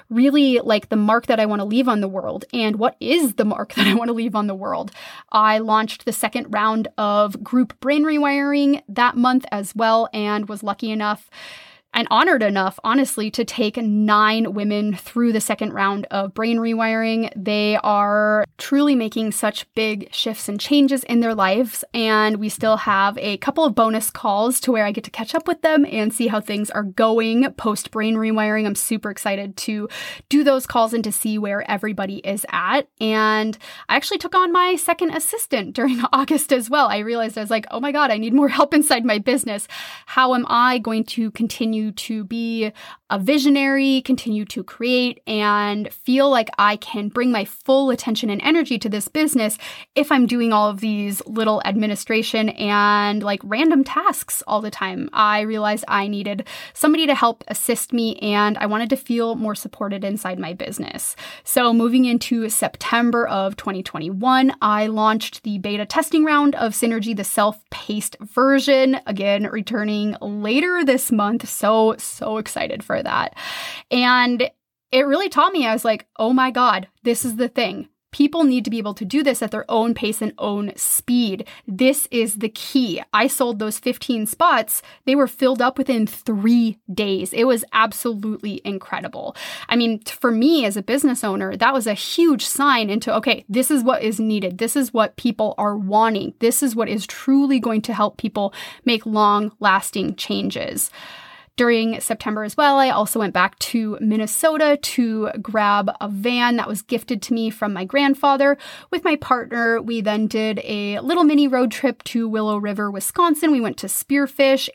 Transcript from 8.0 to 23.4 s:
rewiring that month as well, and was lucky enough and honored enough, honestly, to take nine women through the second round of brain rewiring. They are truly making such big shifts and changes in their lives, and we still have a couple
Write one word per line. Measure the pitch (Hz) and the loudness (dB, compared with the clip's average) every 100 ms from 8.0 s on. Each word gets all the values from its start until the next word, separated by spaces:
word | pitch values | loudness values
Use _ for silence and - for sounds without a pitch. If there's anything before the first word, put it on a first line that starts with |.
| 311 | 2
rewiring | 294 285 277 285 285 285 285 - | 2 2 0 0 2 2 2 -2
that | 202 240 240 | 0 2 2
month | 247 254 - | 2 2 0
as | 208 196 214 | -6 -6 0
well, | 226 226 226 | 2 2 2
and | 220 208 208 208 | -2 -2 -2 -6
was | 208 | -6
lucky | 208 202 226 | -6 -6 -4
enough | 214 208 208 - - - - - - _ 226 | -2 -2 -4 -10 -20 -20 -20 -20 -20 _ -4
and | - | 2
honored | 226 349 277 | 4 4 4
enough, | 208 196 190 - | 2 2 0 -2
honestly, | 220 262 262 - 214 | 0 2 2 -2 -4
to | - 208 | -2 -4
take | - 226 247 | -2 -2 0
nine | 220 208 214 208 214 220 226 | 0 2 4 4 4 2 -2
women | 202 208 208 214 | -2 -2 -2 -2
through | 185 - 233 240 | -4 -6 0 2
the | 220 | 2
second | - 208 214 | -2 -4 -4
round | 196 196 202 196 | -2 -2 -2 -4
of | 196 196 | -4 -4
brain | 202 226 233 | -2 -2 0
rewiring. | 226 226 226 226 226 226 226 214 | 0 0 0 0 0 -2 -4 -4
They | 196 208 208 214 | -2 0 0 0
are | - 202 202 208 214 214 202 - | 2 2 2 2 2 2 -2 -6
truly | - 277 294 254 | -2 2 4 2
making | 220 220 220 | 0 -2 -4
such | - 214 - - - | -2 -4 -4 -6 -4
big | 220 208 - | -2 -4 -6
shifts | - 226 220 - | -6 -4 -6 -6
and | 208 | -6
changes | - 285 269 269 - | 2 4 4 2 0
in | 233 | 2
their | 233 | 2
lives, | 220 190 208 240 - - | 2 2 2 0 -6 -8
and | 233 220 214 214 214 | -2 2 4 2 0
we | 214 | -4
still | - 220 214 | -2 2 2
have | - 196 196 214 | 2 2 2 0
a | 202 | -6
couple | 196 | -4